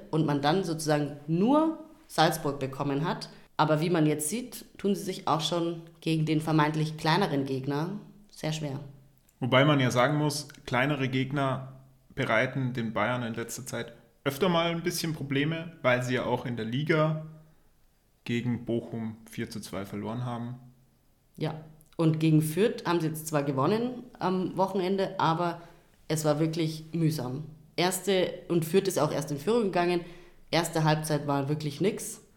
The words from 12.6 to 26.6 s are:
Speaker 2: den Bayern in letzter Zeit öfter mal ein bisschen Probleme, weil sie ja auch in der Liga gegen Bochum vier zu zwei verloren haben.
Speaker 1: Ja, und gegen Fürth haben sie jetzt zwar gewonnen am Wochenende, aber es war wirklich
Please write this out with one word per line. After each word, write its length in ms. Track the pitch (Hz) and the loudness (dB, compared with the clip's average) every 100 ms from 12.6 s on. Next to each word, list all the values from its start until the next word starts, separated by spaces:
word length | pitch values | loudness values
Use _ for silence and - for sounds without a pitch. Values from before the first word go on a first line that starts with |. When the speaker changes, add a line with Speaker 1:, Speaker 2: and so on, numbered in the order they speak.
| 127 | -2
Speaker 2:
den 180 | 117 113 | -2 -2
Bayern 300 | 98 107 123 | 0 0 0
in 100 | 117 | -4
letzter 320 | 113 113 - | -4 -6 -8
Zeit 300 | 127 117 117 - - _ | -8 -8 -10 -14 -20 _
öfter 260 | 139 - 190 | -4 0 2
mal 220 | 170 170 | 2 2
ein 100 | 170 | 0
bisschen 320 | 170 170 165 | -2 -2 -4
Probleme, 580 | 156 135 139 151 165 165 - | -4 -2 0 0 -2 -6 -2
weil 220 | 127 123 | 2 2
sie 120 | 127 | 2
ja 100 | 123 | 0
auch 200 | 110 123 | 0 -2
in 120 | 127 117 | -2 -6
der 100 | 110 | -4
Liga 580 | 127 151 160 156 156 - - - _ _ _ _ _ _ _ | -2 2 4 4 0 -6 -16 -20 _ _ _ _ _ _ _
gegen 420 | - 120 120 117 120 | -4 -2 -2 -4 -2
Bochum 500 | 117 117 113 110 110 - | -4 -4 -6 -8 -10 -12
vier 180 | - 113 | -10 -8
zu 120 | 110 | -8
zwei 260 | - 92 101 | -10 -10 -8
verloren 380 | 104 104 123 | -8 -6 -6
haben. 320 | 123 120 120 127 - - _ _ _ _ _ - | -6 -6 -8 -12 -18 -20 _ _ _ _ _ -8
Speaker 1:
Ja, 280 | 156 156 - - _ - | -8 -8 -14 -20 _ -2
und 220 | 165 156 | 0 2
gegen 240 | 160 156 | 4 4
Fürth 420 | 156 180 226 - | 2 2 0 0
haben 160 | - 175 | -2 0
sie 60 | 156 | -2
jetzt 220 | 156 - | -4 -4
zwar 160 | 151 | -2
gewonnen 580 | 139 131 147 220 247 247 - - | 0 0 2 0 -2 -6 -14 -6
am 380 | 180 185 180 165 | -2 0 -2 0
Wochenende, 580 | 190 202 180 196 190 - | 0 0 0 0 -2 0
aber 440 | 151 165 175 165 - - _ _ - | 2 2 0 -4 -12 -20 _ _ -6
es 160 | 156 | -2
war 160 | 156 147 | 0 2
wirklich 460 | 160 160 | 0 0